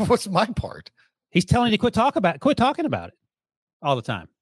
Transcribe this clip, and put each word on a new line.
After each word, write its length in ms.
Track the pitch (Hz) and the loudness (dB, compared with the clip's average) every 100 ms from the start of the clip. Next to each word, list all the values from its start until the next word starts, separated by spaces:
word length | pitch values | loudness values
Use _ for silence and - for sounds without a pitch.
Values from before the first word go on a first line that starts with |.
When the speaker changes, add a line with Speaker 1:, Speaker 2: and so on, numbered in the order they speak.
| 185 | 0
Speaker 1:
what's 200 | - 98 | 0 0
my 180 | 170 220 | -2 0
part? 440 | - - 78 - _ _ _ _ | -2 -8 -10 -18 _ _ _ _
Speaker 2:
He's 140 | 180 | -2
telling 280 | - 240 240 | 2 2 2
you 40 | 208 | 2
to 40 | |
quit 120 | 240 | 0
talk 240 | 220 269 311 | 2 0 2
about, 240 | 180 147 | 0 2
quit 160 | 220 190 | 0 2
talking 300 | 254 294 311 | 0 0 -4
about 220 | 95 85 | -4 -8
it 40 | - _ _ _ _ _ _ | -18 _ _ _ _ _ _
all 140 | 147 127 | -2 -2
the 40 | |
time. 260 | 120 101 80 _ | -2 -8 -10 _